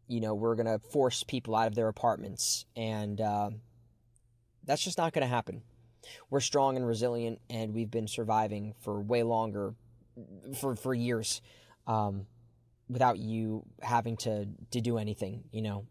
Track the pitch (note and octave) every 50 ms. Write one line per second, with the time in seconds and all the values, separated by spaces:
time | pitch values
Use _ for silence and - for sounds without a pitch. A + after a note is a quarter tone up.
0 | _ - B2 A2+ A2+ G#2+ G#2+ G2+ A2 A#2 A#2 A2 A2+ A2+ A2 G#2+ - - - D3
1 | C3+ B2 - - - - - B2+ - A2 A2 A2 A2+ A2+ G#2 A#2 A2+ A2 G#2 -
2 | - A#2+ G#2 - - G2 - - - - - - - _ - A#2+ A2+ A2 A2 G#2+
3 | G#2 G#2 G#2 G2+ A2 G#2+ G#2 G#2 G#2 G2+ G#2+ A2 - - _ - - _ _ _
4 | _ _ _ _ _ _ _ _ _ _ _ _ - - C#3+ D3+ - F#3+ E3+ -
5 | E3+ E3 - E3 C3+ B2 B2 A#2+ - - - A2+ - - - - - - _ _
6 | - - - - - - C3+ C#3 B2+ - - C#3+ C3+ C3+ C3 C3 B2 A#2 A2+ A2
7 | A#2+ B2 A#2+ A#2 A#2 A#2 A2+ - - - A#2 A2+ A2 G#2+ G#2+ A2+ A2+ G#2+ A#2 A#2
8 | A2 G#2+ - - A2+ G#2+ A2 A2 A2 G2+ G#2 G#2 G#2 G#2+ G#2+ - - G#2+ G2+ G2+
9 | G2+ G#2 A#2+ A#2+ A#2 A#2 A#2 A2 A2+ A2 G2 G#2 G2+ G2 A2 - - - - -
10 | _ _ - A#2+ A2 - G2 F#2+ - C3 C3+ - C#3+ C3+ B2 - - C3 B2+ A#2
11 | A#2+ A#2+ A#2+ A2 A2 - - - - - - - - - - _ - - A2+ G#2+
12 | G#2 G2+ G2 G2 G2 - - - - - _ _ _ _ _ _ _ - B2 B2
13 | C3 B2 A2 - - A2 A2+ A2+ A2+ A2 A2 A2 - - - - - - A#2+ A#2
14 | A2+ A#2 A2+ - - A#2+ G#2+ G#2 G2+ G#2 - - - - - B2 A2 A#2+ A#2 A2+
15 | G#2+ G#2+ G#2 - G#2 F#2+ A2 A#2 - - - A2 A2 G#2 G2+ G2+ G#2 -